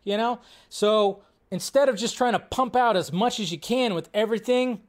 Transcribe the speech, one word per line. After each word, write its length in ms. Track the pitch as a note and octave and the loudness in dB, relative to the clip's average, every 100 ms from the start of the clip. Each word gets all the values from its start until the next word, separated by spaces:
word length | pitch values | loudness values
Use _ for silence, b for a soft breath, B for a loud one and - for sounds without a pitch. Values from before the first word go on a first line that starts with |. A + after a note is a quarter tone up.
you 140 | G3+ G#3 | -4 -2
know? 240 | A#3 A#3+ B B B | -2 -4 B B B
So 540 | - G#3 G#3+ G3+ G3 b b _ | -2 2 4 2 -2 b b _
instead 360 | F3+ - C4+ C#4 | -8 -2 2 2
of 80 | G#3 | 2
just 200 | A3+ - | -2 0
trying 160 | B3 | 0
to 80 | G#3 | 0
pump 340 | - - B3+ | -2 -4 0
out 220 | B3 A#3+ F#3+ | 2 2 2
as 160 | D#3 | -2
much 260 | E3+ A#3+ A#3+ | -2 -2 -2
as 140 | F#3+ | -6
you 60 | E3 | -8
can 360 | - A#3+ B3 | -4 -2 0
with 140 | E3+ D#3 | -2 -4
everything 680 | G#3 G#3+ A3 A3 B3 B3+ A3+ | -2 0 -2 0 0 0 -4